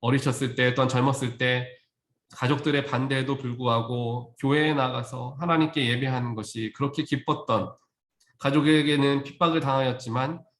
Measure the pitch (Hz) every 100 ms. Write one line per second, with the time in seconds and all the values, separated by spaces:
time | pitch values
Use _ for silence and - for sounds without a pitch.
0 | 117 135 135 120 131 113 127 123 127 127
1 | 131 131 127 117 127 127 123 - _ _
2 | _ _ _ - 127 143 - 143 139 123
3 | 135 135 131 135 127 120 123 117 117 123
4 | 120 120 120 - 135 147 156 147 131 123
5 | 120 127 123 135 170 165 156 156 123 120
6 | 135 127 120 113 107 113 110 - 139 139
7 | 151 135 - 147 - 113 90 - _ _
8 | _ _ _ _ 139 147 147 156 147 147
9 | 139 139 139 - 170 160 139 135 131 117
10 | - 117 135 170 - _